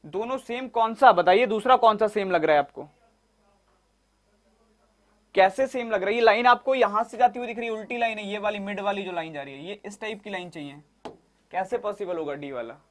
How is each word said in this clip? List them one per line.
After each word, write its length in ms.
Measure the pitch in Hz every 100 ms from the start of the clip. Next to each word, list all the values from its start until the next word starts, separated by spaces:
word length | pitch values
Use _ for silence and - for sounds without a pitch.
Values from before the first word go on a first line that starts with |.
दोनों 340 | 156 175 226 262
same 300 | - 240 254
कौन 260 | 240 226 226
सा 160 | 269
बताइए, 340 | 180 175 226 247
दूसरा 300 | 214 247 254
कौन 200 | 233 208
सा 100 | 214
same 240 | 214 190
लग 120 | 175
रहा 120 | 156 147
है 40 |
आपको? 280 | 143 - 151 _ _ _ _ _ _ _ _ _ _ _ _ _ _ 208 220 _ _ _ _ _ _ _ _ -
कैसे 300 | 190 190 269
same 240 | 262 233
लग 100 | 208
रहा 80 | 190
है? 60 | 226
ये 60 |
line 240 | 226 208 247
आपको 280 | 240 - 262
यहां 280 | 214 202
से 140 | 233 226
जाती 220 | 247 247
हुई 80 | 240
दिख 100 | 226
रही 100 | 233
है, 60 |
उल्टी 240 | 220 214 240
line 200 | 233 214
है, 80 | 202
ये 120 | 208
वाली 220 | 214 208
mid 200 | 196 202
वाली 240 | 190 190
जो 80 | 190
line 220 | 175 160
जा 80 | 147
रही 120 | 139
है, 100 | 139
ये 160 | 165 208 202
इस 140 | 202
type 220 | 220 214
की 60 | 208
line 200 | 190 180
चाहिए, 320 | 165 143 143 _ _ - - _ _ _
कैसे 260 | 175 190 240
possible 400 | 208 196 190 175
होगा 160 | 147 143
D 160 | 143
वाला? 260 | 131 113 139 _